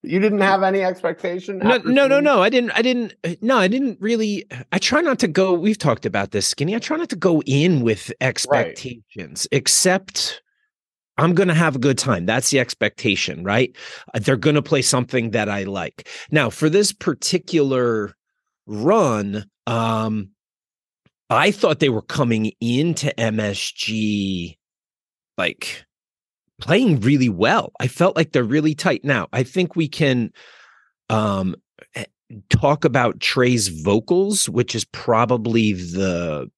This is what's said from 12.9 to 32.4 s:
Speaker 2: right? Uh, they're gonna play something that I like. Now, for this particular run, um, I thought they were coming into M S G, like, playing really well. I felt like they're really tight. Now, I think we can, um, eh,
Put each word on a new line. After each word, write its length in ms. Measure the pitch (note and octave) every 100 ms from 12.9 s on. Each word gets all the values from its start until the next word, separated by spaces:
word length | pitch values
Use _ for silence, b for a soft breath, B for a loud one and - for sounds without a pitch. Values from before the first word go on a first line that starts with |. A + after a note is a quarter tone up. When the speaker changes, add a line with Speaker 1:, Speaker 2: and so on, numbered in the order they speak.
| - A2+ G2 - D2
Speaker 2:
right? 320 | F#2 G#2+ B2+ B B B B
Uh, 60 | B2+
they're 180 | G#2+ C3
gonna 240 | D#3 D3
play 220 | C#3 C#3+
something 480 | - B2+ B2 B2+ A2+
that 180 | A2 G#2
I 140 | G2+
like. 440 | G2 G2 D#2+ - - B B
Now, 220 | D3+ A#2+
for 180 | - D#3
this 240 | F#3 G#3
particular 1200 | - - C#3 - F3+ - E3 C#3 C3 A#2+ A2 G2+ _ _ _ _ _ -
run, 800 | G#2 C3+ A3 D#3 G#2+ G2+ G2+ G2+ _ -
um, 640 | A2+ A2+ A2+ A2 G#2+ G2 _ _ _ _ _ _ _ _ _ _
I 180 | A#2 F3
thought 300 | - F#3+ D3+
they 100 | C#3+
were 140 | A2
coming 480 | - - B2 A2 A2 _
into 580 | A#2 B2 E3 D#3+ D3 -
M 200 | A2+ A2
S 320 | G#2 G2 -
G, 880 | - - A2 G#2+ G#2 G2 F#2 E2+ - _ _ _ _ _ _ _ -
like, 480 | F2+ - - - _ _ _ _ _ _ _ _
playing 400 | - F#3+ B3+ C#3
really 260 | G#2 C#3+ B2
well. 460 | F2 A2 G#3+ - -
I 60 | B2
felt 280 | - F3+ G3+
like 160 | D#3
they're 100 | C3+
really 320 | A2+ D3 D#3
tight. 300 | D3 F#3+ C#3
Now, 240 | C#3+ B2 E2
I 100 | A2+
think 320 | B2+ F#3 E3+ F3
we 140 | D3+
can, 420 | - D3 B2 A2+ b b b b b b _ _
um, 440 | A2 G#2+ G2 F#2 - _ _ - -
eh, 100 | G#2 _ _ A2